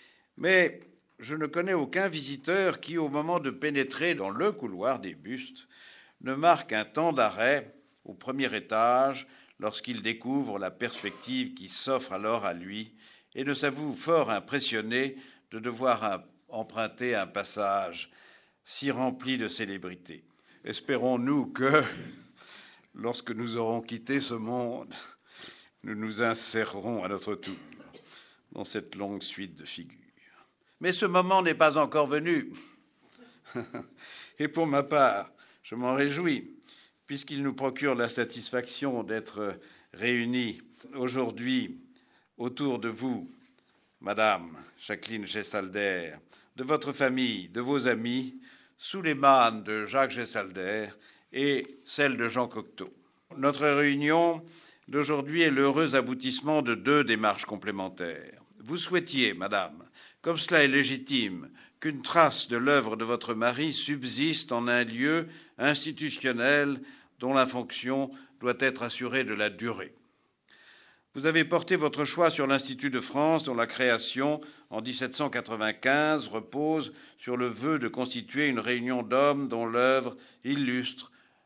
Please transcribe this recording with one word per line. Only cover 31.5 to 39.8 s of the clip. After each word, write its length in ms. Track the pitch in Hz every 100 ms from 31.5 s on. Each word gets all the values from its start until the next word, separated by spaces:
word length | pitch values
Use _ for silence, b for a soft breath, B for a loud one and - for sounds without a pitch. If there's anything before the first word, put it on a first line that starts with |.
| 143
pas 240 | 156 147
encore 260 | 139 151 143
venu. 480 | 151 165 160 104 - B B _ _ _ _ - _ - 123
<laughs> 20 | - 120 - B B B B -
Et 100 | 147
pour 200 | 165 160
ma 160 | 139
part, 480 | 139 147 131 101 95 b b b
je 100 | -
m'en 220 | 117 123 131
réjouis, 580 | 143 143 175 123 - - B B B _ -
puisqu'il 340 | 143 - 143
nous 140 | 139 123
procure 400 | 135 131 143 123
la 120 | 117
satisfaction 920 | 120 117 120 - 123 120 - 139 120
d'être 560 | 101 110 104 101 104 90 B B